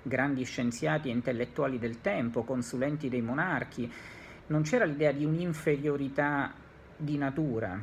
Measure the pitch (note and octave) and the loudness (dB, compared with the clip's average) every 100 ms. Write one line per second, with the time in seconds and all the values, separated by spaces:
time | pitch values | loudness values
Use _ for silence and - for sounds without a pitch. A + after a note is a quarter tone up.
0 | - B2 C#3 C3+ B2 - A#2+ A#2 D#3 D#3 | -4 0 2 0 -2 0 0 0 2 2
1 | D3+ A#2 B2 A#2+ A#2+ - C#3 B2+ A2+ A#2 | 0 0 0 0 -2 0 0 0 -4 -2
2 | - G3+ A#2+ A#2+ A#2 C3 A#2 B2+ C3+ D3 | -2 0 0 0 0 -2 -2 0 0 0
3 | D3 B2 A2+ C3+ F3+ D3 B2 - A#2 - | -2 0 0 0 0 0 -2 -6 -6 -8
4 | - - - - - D3+ D3+ B3 G3 C#3+ | -16 -16 -18 -14 0 0 4 4 4 4
5 | D3+ C#3 D3+ D#3+ F3 D#3 - C#3+ D3+ C#3+ | 2 4 2 2 0 0 2 2 2 0
6 | C#3 C#3 D3 C#3+ C#3 - - - - - | 0 0 2 2 0 -4 -20 -20 -20 -6
7 | D3+ D3 C#3 C#3 D#3 A2+ A2 F#2 | -2 0 0 0 0 0 -2 -4